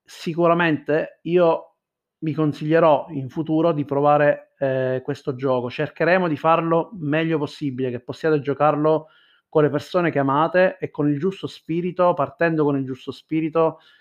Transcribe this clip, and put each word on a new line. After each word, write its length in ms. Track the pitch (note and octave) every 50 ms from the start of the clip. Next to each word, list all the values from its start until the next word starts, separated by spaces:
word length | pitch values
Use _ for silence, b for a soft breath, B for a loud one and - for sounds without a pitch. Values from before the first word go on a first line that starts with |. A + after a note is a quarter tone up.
sicuramente 1160 | _ - - - - F3+ D3+ E3+ E3+ E3 E3+ E3+ F3 E3 D3+ C#3 - - D3 D#3+ D#3+ - - _
io 520 | - D#3+ F3 F3+ F3 E3 - - - - _ _ _ _ _ _ _ _ _ _
mi 140 | D#3+ D#3+
consiglierò 760 | C#3+ D#3 D#3 D3 C#3 - D#3 D3+ D#3+ E3 E3 D#3+ C#3+ C3 - -
in 180 | D#3+ C#3 C3 B2
futuro 440 | - E3+ D3+ D#3+ D#3 D#3+ D#3+ E3+
di 120 | D#3+ D3 C#3
provare, 720 | - C#3 C#3 D3 D3 D3 D3 D3 D3 D3 - - _ _ -
eh, 420 | C#3+ C3+ C3 C3 C3 B2+ C3 B2+ C3
questo 300 | - C#3 - - D#3 C3
gioco. 360 | B2 C#3 C3+ B2+ B2+ B2 A#2+
Cercheremo 580 | - - D3+ C#3 - - D#3+ E3 F3+ F#3+ F3+ E3
di 80 | D3
farlo 540 | C3 - D#3+ E3 E3+ E3 D#3+ E3 E3 D#3 - A3+
meglio 440 | F3+ D3+ C#3+ D3 D#3+ E3 E3 D#3+ D3
possibile, 520 | D3 C#3+ - - D3+ C#3 B2+ B2 C3 B2+
che 100 | A#2+ A#2+
possiate 400 | - - B2+ - - D#3+ D#3 D3
giocarlo 680 | B2+ C#3+ C#3 - C#3+ D#3 D3+ D3 D3+ D#3 D#3 D3+ D#3 b b b b b b b b _
con 140 | - D#3
le 80 | D3+ C#3+
persone 400 | C3+ D3 - - - F3+ F3 D#3
che 80 | C#3 C#3
amate 580 | C3+ C3+ C3+ D3 D#3+ E3 F3+ F3+ F#3 F#3 - -
e 120 | D3+ -
con 180 | - - D3 D3
il 100 | D3 C#3
giusto 280 | D#3+ F#3+ F#3 - -
spirito, 680 | C3+ - - _ - D#3+ F3 F3 F3+ E3 - F3+ F3+ E3+
partendo 500 | - C#3 C#3 - - E3+ E3+ D#3+ D#3 D3
con 120 | D3 C#3+
il 80 | C3+ C3+
giusto 260 | B2+ C3 - - C3+
spirito, 680 | B2 - - - D#3 D#3+ D#3+ D#3 D3+ E3 D#3+ D#3+ - b b b b b